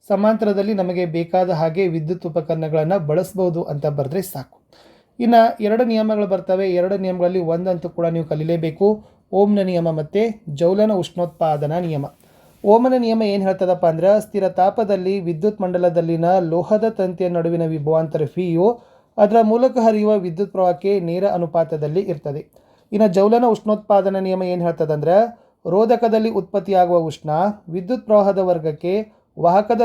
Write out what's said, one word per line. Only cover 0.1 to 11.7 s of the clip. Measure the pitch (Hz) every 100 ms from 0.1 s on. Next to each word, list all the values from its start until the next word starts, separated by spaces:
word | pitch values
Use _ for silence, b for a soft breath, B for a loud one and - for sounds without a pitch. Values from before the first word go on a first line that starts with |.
| 196 214 220 214 196 202
ನಮಗೆ | 202 180 180 175
ಬೇಕಾದ | 165 170 185 185
ಹಾಗೆ | 160 165 160 185
ವಿದ್ಯುತ್ | 160 151 180 175
ಉಪಕರಣಗಳನ್ನು | 165 156 160 156 160 156 196
ಬಳಸ್ಬೋದು | 151 160 185 185 180 165
ಅಂತ | 156 147 151
ಬರೆದ್ರೆ | 143 131 185
ಸಾಕು. | 185 139 - _ _ b b b b -
ಇನ್ನು | 233 233 226 -
ಎರಡು | 208 226
ನಿಯಮಗಳು | 233 220 220 208 196
ಬರ್ತವೆ, | 185 190 185 190
ಎರಡು | 175 185 196
ನಿಯಮಗಳಲ್ಲಿ | 190 180 175 185
ಒಂದಂತೂ | 165 170 185 175 175
ಕೂಡ | 175 170
ನೀವು | 165
ಕಲಿಲೇಬೇಕು, | 160 151 160 170 165 156 202 214 B B _
ಓಮ್ನ | 190 202 202
ನಿಯಮ | 185 175 165
ಮತ್ತು | 156 151 202 226 214 160
ಜೌಲನ | 143 170 196 214
ಉಷ್ಣೋತ್ಪಾದನಾ | 196 160 180 170 - 160 147 147